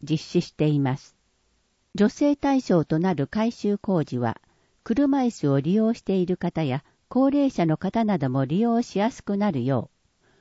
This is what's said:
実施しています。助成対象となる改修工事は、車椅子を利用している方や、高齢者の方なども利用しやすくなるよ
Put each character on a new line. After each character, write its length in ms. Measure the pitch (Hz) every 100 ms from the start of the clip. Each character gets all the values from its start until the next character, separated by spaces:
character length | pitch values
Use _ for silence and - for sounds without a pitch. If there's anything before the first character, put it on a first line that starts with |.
実 160 | 143 165
施 240 | - -
し 100 | -
て 160 | - 151
い 120 | 147
ま 180 | 139 135
す。 180 | - _ _ _ _ _ _ _ _ -
助 140 | 202
成 260 | - 294 285
対 260 | 277 269
象 220 | - 175
と 140 | 147 156
な 160 | 190
る 140 | 147 139
改 240 | 214 226
修 260 | - 208 202
工 260 | - 180
事 140 | 139 123
は、 240 | 117 - _ _ _ _
車 360 | - 233 285 277
椅 100 | 247
子 200 | - 143
を 100 | 139
利 160 | 147 208
用 180 | 220
し 80 | 233
て 140 | - 190
い 100 | 175
る 100 | 180
方 280 | 175 165
や、 200 | 147 131 - _ _
高 200 | 247 269
齢 220 | 285 269
者 160 | - 165
の 100 | 156
方 260 | 190 226
な 140 | 220 180
ど 140 | 135
も 140 | 131 131
利 140 | 175
用 220 | 233 233
し 160 | 240 190
や 140 | 208
す 120 | -
く 140 | - 202
な 140 | 208
る 140 | 143 123
よ 260 | 127 - _ _ _ _ _